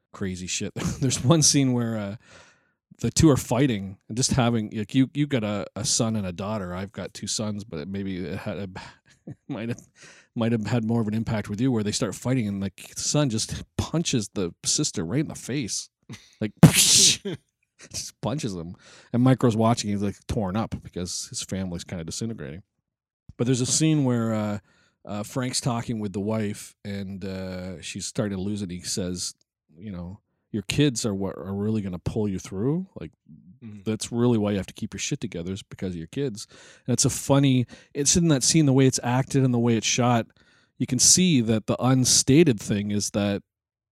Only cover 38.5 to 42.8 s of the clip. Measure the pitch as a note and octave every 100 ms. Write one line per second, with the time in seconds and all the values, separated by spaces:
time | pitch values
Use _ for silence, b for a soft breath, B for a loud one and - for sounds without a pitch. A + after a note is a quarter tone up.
38.5 | D#3+ C#3+ C3 C3+ - B2 B2+ - C#3 C3
39.5 | A#2+ A#2+ A2+ - - B2 A#2+ - _ b
40.5 | b b - B2+ B2 - - F#3 C#3 A2+
41.5 | A2 - A2+ B2 C3 B2 - - C#3+ E3+
42.5 | G#2 - G#2